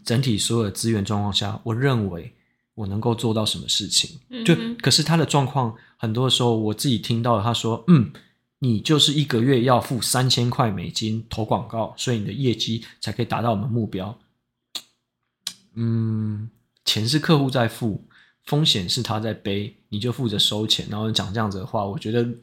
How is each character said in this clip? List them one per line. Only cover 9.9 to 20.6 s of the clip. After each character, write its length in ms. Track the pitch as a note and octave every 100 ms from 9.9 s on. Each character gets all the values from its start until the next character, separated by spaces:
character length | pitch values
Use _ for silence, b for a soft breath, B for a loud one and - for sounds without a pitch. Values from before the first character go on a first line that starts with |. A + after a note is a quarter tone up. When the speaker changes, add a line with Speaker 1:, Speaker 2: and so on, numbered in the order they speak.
| B2+
Speaker 1:
三 260 | - B2+ B2+
千 220 | B2 A#2+
块 200 | - A#2+
美 200 | F#2+ F2
金 340 | - A2 A2 A2+
投 140 | -
广 240 | G#2+ A#2 A#2+
告， 260 | A2+ G#2+ -
所 160 | -
以 60 | A#2
你 60 |
的 80 | G2+
业 220 | G2 C3
绩 300 | A2 - A2+ B B
才 120 | -
可 100 | G#2
以 20 |
达 160 | A#2 A2
到 100 | A2+
我 60 | G#2
们 120 | A#2
目 180 | A#2 G#2+
标。 320 | F#2 F#2+ - _ _ _ _ _ - - _ _ _ _ _ - - _
嗯， 760 | A2 A#2 A2+ A2+ A2 G#2+ G#2 A2+ - _ _
钱 220 | - A2 A2
是 120 | D3
客 200 | D3 D#3
户 100 | C3+
在 200 | C3 A2+
付， 400 | - A#2 F#2+ - b b b
风 220 | - D3 D#3
险 220 | A2 F2+
是 140 | -
他 180 | A2+ G#2+
在 120 | A2
背， 440 | G#2 G#2 G2+ G#2 - _
你 100 | G#2
就 100 | A#2+
负 180 | A#2 B2
责 100 | G2+
收 280 | - G#2+